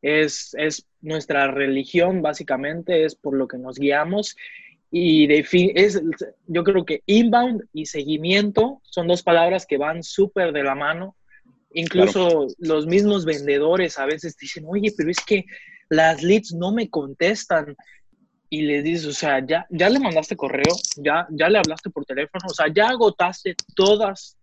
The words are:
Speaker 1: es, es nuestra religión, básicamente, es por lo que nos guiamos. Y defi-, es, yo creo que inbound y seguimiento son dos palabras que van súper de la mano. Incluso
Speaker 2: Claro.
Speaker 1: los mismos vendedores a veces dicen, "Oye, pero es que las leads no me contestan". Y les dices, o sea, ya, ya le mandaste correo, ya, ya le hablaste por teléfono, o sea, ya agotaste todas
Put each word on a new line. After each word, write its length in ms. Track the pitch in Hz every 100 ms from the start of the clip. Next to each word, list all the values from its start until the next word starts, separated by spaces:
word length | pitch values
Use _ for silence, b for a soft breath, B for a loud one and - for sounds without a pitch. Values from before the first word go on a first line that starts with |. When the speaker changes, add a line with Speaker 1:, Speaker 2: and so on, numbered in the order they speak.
Speaker 1:
es, 520 | - 151 151 - - -
es 280 | 156 151 _ _
nuestra 500 | 156 156 143 143 139
religión, 680 | 135 139 135 135 170 175 190
básicamente, 840 | 151 151 156 - 143 160 165 175
es 100 | 156
por 200 | - 147
lo 140 | 135 127
que 80 | 127
nos 200 | 127 127
guiamos. 580 | 143 143 160 196 208 - B B B B _
Y 360 | 175 175 156 147
defi-, 460 | 147 151 180 180
es, 280 | 170 202 190 160 156 - - -
yo 160 | 170
creo 220 | 185 190
que 180 | 170 156 -
inbound 560 | 208 233 240 247 220 -
y 140 | 156 156
seguimiento 960 | 160 139 151 165 196 208 202 226 277
son 240 | _ - 170
dos 140 | 175
palabras 420 | - 170 170 185 -
que 120 | 143
van 240 | 147 165
súper 500 | 160 - 196 196 175
de 100 | 147
la 120 | 139
mano. 420 | 135 143 165 190 _ _ b b _ _
Incluso 560 | 165 165 180 190 196 180
Speaker 2:
Claro. 180 | 165 139 -
Speaker 1:
los 280 | 170 156 156
mismos 380 | 185 208 202
vendedores 760 | 160 151 143 143 151 180 175 -
a 60 | 139
veces 300 | 156 170 -
dicen, 280 | 139 - 156
"Oye, 240 | 196 208 208
pero 140 | 156
es 80 | 180 -
que 200 | 202 185 B B B B
las 340 | 156 160 160
leads 300 | 165 208 214
no 180 | 170 180
me 180 | 220 226
contestan". 840 | 240 139 135 170 208 - 165 147 143 b b _ _ _ _ _
Y 120 | 151
les 220 | 151 143
dices, 220 | 147 170 156
o 60 |
sea, 320 | 139 147 135
ya, 220 | 131 165 -
ya 180 | 175 180
le 100 | 262
mandaste 380 | 254 160 156 -
correo, 380 | 135 135 143 - - -
ya, 280 | 143 156 175
ya 180 | 151 160
le 100 | 208
hablaste 300 | 160 156 208
por 140 | 156
teléfono, 400 | 143 131 156 185 180
o 60 |
sea, 120 | - 156
ya 180 | 156 220
agotaste 680 | 254 226 - 180 190 196 175 -
todas 640 | - 190 208 214 190 - _